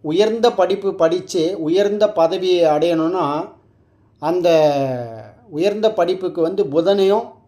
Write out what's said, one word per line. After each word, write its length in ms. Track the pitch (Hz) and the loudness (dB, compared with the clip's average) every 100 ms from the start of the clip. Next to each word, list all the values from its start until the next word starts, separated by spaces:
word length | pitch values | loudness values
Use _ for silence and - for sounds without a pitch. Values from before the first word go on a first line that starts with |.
உயர்ந்த 520 | 151 170 214 226 233 | -2 0 0 2 0
படிப்பு 420 | 233 175 196 196 | 2 0 0 -4
படிச்சு 480 | 180 165 180 185 185 160 196 | 0 0 0 -4 -2 -2 -2
உயர்ந்த 540 | 156 180 202 208 208 | -2 0 0 0 0
பதவியை 520 | 196 165 185 185 180 165 | 2 0 0 0 2 2
அடையணும்னா, 560 | 151 170 165 160 185 147 147 190 - _ _ _ _ _ _ | 2 0 0 -2 -2 -2 -4 -8 -14 _ _ _ _ _ _
அந்த 300 | 147 180 175 160 151 143 135 123 120 113 113 87 - | -4 0 2 4 4 2 -2 -4 -8 -14 -18 -20 -14
உயர்ந்த 440 | 151 190 208 214 | -2 -2 2 0
படிப்புக்கு 480 | - 170 185 185 156 | 2 0 0 -4 -2
வந்து 200 | 165 190 | -2 -2
புதனையும் 640 | 170 147 170 202 190 208 233 - | -2 0 2 2 2 2 -2 -16